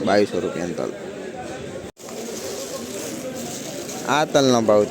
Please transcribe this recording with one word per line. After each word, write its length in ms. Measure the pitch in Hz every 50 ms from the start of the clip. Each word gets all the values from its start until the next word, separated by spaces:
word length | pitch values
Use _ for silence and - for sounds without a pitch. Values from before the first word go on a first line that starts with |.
| -
બાવીસો 300 | 98 98 104 104 - - 87
રૂપિયાનું 380 | 87 87 - 78 87 87 78
તલ. 140 | 65 64 52 - - - - - - - - - - - - - - - - - - - - - - - - - - - 233 - - - - 392 523 539 - 508 523 - - - - 605 554 554 587 539 523 523 508 240 120 - - - - - - - - - - - -
આ 160 | 131 147 160
તલનો 340 | 151 123 147 135 131 123 117
ભાવ 200 | 113 107 104 104 104 -